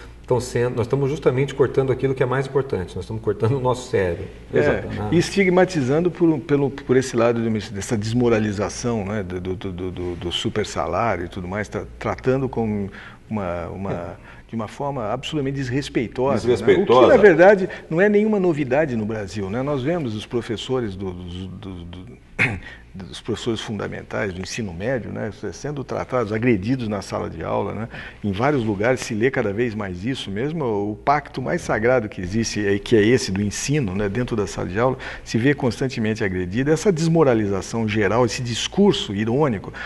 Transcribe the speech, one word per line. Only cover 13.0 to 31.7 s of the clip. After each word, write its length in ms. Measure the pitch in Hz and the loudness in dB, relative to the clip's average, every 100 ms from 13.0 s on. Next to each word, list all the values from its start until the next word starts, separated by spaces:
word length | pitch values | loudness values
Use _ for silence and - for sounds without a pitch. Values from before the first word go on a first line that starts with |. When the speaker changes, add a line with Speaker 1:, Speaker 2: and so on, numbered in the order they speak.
| - - - | -18 -18 -8
Speaker 2:
uma, 380 | 107 90 87 85 | -6 -4 -4 -6
uma, 240 | 90 98 | -8 -6
Speaker 3:
É. 240 | 87 87 - - - - | -6 -8 -14 -18 -20 -12
Speaker 2:
de 80 | 113 | -8
uma 120 | 104 | -8
forma 440 | - 143 139 107 | -8 -6 -4 -4
absolutamente 460 | 127 - 156 135 139 | -4 -4 -4 -4 -4
desrespeitosa, 920 | 123 135 139 156 107 - 135 117 117 | -4 -4 -2 -2 -2 0 0 2 2
né? 60 | 120 | 2
Speaker 3:
Desrespeitosa. 440 | - - 202 131 | 6 6 8 8
Speaker 2:
O 40 | |
que, 60 | - | 8
na 80 | 247 | 10
verdade, 520 | 202 160 190 196 190 - - | 10 10 8 8 4 -6 -2
não 100 | 160 | 2
é 80 | 208 | 4
nenhuma 320 | 208 214 208 | 6 4 4
novidade 560 | 180 147 131 139 156 113 | 2 2 2 2 2 0
no 100 | 107 | -2
Brasil, 440 | 110 95 104 95 | -4 -4 -6 -4
né? 140 | 120 | -2
Nós 180 | 139 139 | -2 -2
vemos 340 | 135 175 123 107 | -2 -2 -2 -6
os 120 | - | -4
professores 680 | 120 110 104 - 127 107 92 | -4 -4 -6 -4 -2 -4 -6
do, 160 | 95 | -8
do, 360 | 90 87 90 95 | -8 -10 -10 -10
do, 260 | 92 95 87 85 | -10 -12 -12 -12
do, 320 | 90 92 - - - | -14 -16 -18 -12 -4
<clears throat> 420 | 123 92 - - - | -4 -4 -12 -18 -16
dos 300 | - 190 - | -14 -14 -10
professores 400 | - 107 123 110 | -6 -4 -4 -4
fundamentais 720 | - 101 95 92 - 117 104 | -4 -6 -6 -10 -8 -6 -4
do 80 | 90 | -6
ensino 320 | 90 - 101 | -8 -8 -8
médio, 380 | 85 113 127 98 | -6 -4 -4 -6
né, 200 | 107 113 - 101 | -8 -8 -8 -10
sendo 300 | - 147 143 | -8 -8 -8
tratados, 500 | 123 107 - 127 104 | -6 -6 -4 -2 -2
agredidos 540 | 110 123 101 104 135 110 | 0 2 2 2 -2 -2
na 160 | 98 | -6
sala 260 | - 101 95 | -4 -6 -6
de 140 | - | -6
aula, 300 | 95 113 98 | -4 -2 -2
né? 140 | 98 117 - - - | -6 -8 -12 -14 -6
Em 80 | 104 | -4
vários 320 | 95 139 143 | 0 0 2
lugares 380 | 110 98 117 127 | 0 0 0 0
se 120 | - | -2
lê 160 | 107 131 | 0 0
cada 240 | 127 104 | 2 -2
vez 220 | 101 123 107 | 0 -2 -2
mais 280 | 98 90 | -6 -6
isso 280 | 113 131 - | -6 -6 -6
mesmo, 340 | 98 143 165 123 101 104 | -4 -4 -2 -2 0 -2
o 40 | 107 | -2
pacto 440 | 139 147 - 139 | 0 0 -2 -6
mais 220 | 131 165 | -4 -4
sagrado 480 | - | -2